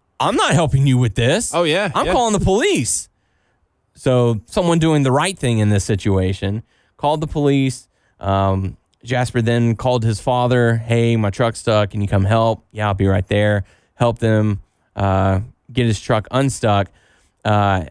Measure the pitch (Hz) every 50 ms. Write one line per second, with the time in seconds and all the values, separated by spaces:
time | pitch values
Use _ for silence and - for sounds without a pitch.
0 | _ _ _ - 131 170 240 359 392 277 165 160 160 143 131 135 139 139 127 123
1 | 127 110 - - 117 127 160 226 233 - - 170 175 151 156 190 208 175 127 196
2 | 285 170 349 269 240 220 208 175 147 175 190 226 320 415 349 160 120 - - -
3 | - - _ _ _ _ _ _ _ _ _ _ _ _ _ _ _ _ _ -
4 | - 135 127 123 120 120 117 101 - - - 214 180 170 170 165 165 165 156 147
5 | 135 131 127 143 165 190 190 - - 123 117 110 107 104 104 98 - - 107 92
6 | - 104 95 95 95 95 95 - 101 98 104 110 - _ _ _ _ _ _ _
7 | - 143 156 156 156 143 - 156 147 139 139 139 135 131 123 - - _ _ _
8 | _ _ _ - - 98 98 98 98 98 95 95 95 92 - - _ _ _ _
9 | - 117 127 123 123 - - 120 110 117 117 120 117 117 110 - - 127 127 120
10 | 110 117 104 - - 135 123 123 123 120 127 123 120 117 117 113 113 117 117 117
11 | 117 117 117 110 107 101 - - 123 113 - - - 120 107 107 104 98 - 104
12 | 101 95 101 98 98 98 113 113 113 113 110 - _ _ - 107 107 104 98 -
13 | 98 95 95 98 95 - 104 104 104 104 104 101 98 - _ _ _ _ _ -
14 | 123 120 113 - 117 110 110 107 107 107 101 - - _ _ _ _ _ - 104
15 | 98 98 95 95 95 98 95 95 113 - - _ _ - 117 127 120 113 107 -
16 | - - 120 107 - - - 131 139 135 - - - 110 101 101 95 - _ _
17 | _ _ _ _ _ _ _ _ - 107 107 104 101 101 98 92 78 -